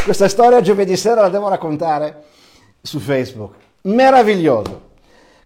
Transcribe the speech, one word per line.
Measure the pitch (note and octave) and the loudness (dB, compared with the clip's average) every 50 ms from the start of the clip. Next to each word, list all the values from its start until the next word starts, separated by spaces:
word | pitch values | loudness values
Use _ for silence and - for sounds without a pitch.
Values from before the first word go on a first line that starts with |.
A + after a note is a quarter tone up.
| - | 0
"Questa | G3+ G3 - G3 | 0 0 0 0
storia | F#3+ - - A#3 A#3+ B3 B3 | 0 2 4 4 6 6 4
giovedì | F3 F3+ G#3 G3 G3+ F#3 F#3 | 4 2 0 0 0 -2 -2
sera | F3 - G#3+ A#3 A#3+ | -2 -2 0 2 2
la | - F3+ | 2 2
devo | F3+ G3+ G#3 G3+ | 0 -2 -2 -4
raccontare | F#3+ - F3+ D#3+ D3+ D3 E3 D#3+ D3+ D3 D3+ D3+ D#3 - - _ _ _ _ _ _ _ _ _ _ _ | -4 -4 -4 -6 -6 -4 -4 -4 -4 -4 -6 -8 -10 -14 -20 _ _ _ _ _ _ _ _ _ _ _
su | - - - C#3+ | -16 -12 -12 -10
Facebook." | G2+ C3 C#3 C3 B2 G#2+ G2+ A2 G#2+ - - _ _ _ _ _ | -6 -4 -4 -4 -4 -6 -10 -14 -18 -18 -18 _ _ _ _ _
Meraviglioso. | - F#3+ G#3+ B3 C4 C4+ C4+ B3+ A3+ G#3+ G#3 F#3 E3 D3+ B2 A2 G2 F#2+ F#2+ - - _ _ _ _ _ _ _ _ _ _ _ _ | -6 -2 0 2 4 4 4 4 4 2 0 0 0 0 0 0 -2 -6 -12 -18 -20 _ _ _ _ _ _ _ _ _ _ _ _